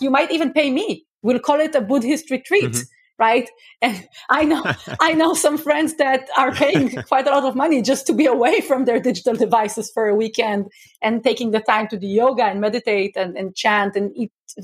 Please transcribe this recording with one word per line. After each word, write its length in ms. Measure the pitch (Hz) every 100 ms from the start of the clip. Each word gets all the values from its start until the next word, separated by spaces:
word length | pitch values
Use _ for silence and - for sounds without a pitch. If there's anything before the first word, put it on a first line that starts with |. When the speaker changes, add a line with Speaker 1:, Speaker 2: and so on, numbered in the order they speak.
Speaker 1:
you 80 | 269
might 220 | 277 330
even 220 | 320 285
pay 180 | 302 285
me. 340 | 269 440 185 _ _
We'll 180 | 220 247
call 200 | - 294
it 160 | 311 294
a 60 |
Buddhist 500 | 202 277 233 294 -
retreat, 400 | 262 - 392 -
Speaker 2:
Mm-hmm. 120 | 117 131 _ _ -
Speaker 1:
right? 300 | 226 247 240 _ - -
And 260 | 240 185 - - -
I 140 | 285 302
know, 180 | 294 170 - -
Speaker 2:
<laughs> 140 | -
Speaker 1:
I 140 | 320
know 200 | 320 330 -
some 220 | 302 294
friends 380 | 294 294 311 -
that 300 | 269 262 - 254
are 140 | 262
paying 360 | - 285 311 247
Speaker 2:
<laughs> 200 | 254 -
Speaker 1:
quite 180 | 269 277
a 40 |
lot 120 | 277
of 120 | 262 247
money 260 | 320 269
just 240 | 202 269 -
to 60 |
be 120 | 226 285
away 360 | 233 240 415
from 240 | - 262 247
their 140 | 226
digital 360 | 247 - 247 226
devices 560 | 208 226 208 226 214
for 140 | 233 214
a 80 | 208
weekend 520 | 226 226 220 202 196 - - -
and 200 | 220 233
taking 280 | 240 240 226
the 80 | 214
time 280 | 226 214 220
to 80 | 202
do 80 | 196
yoga 360 | 208 262 254 214
and 140 | 202
meditate 560 | 214 233 226 202 196 190
and, 200 | 185 190
and 180 | 190 -
chant 400 | 220 208 202 202
and 160 | 202 -
eat, 160 | 214 _ - -